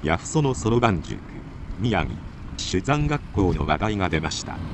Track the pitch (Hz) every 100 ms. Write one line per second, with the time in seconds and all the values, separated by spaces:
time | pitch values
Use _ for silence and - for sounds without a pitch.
0 | 73 85 - 160 143 127 110 117 117 87
1 | 53 52 - - - - - - 117 98
2 | 67 - - - - - - 92 110 147
3 | 147 147 - - 92 78 76 78 104 104
4 | 92 78 78 - - 85 82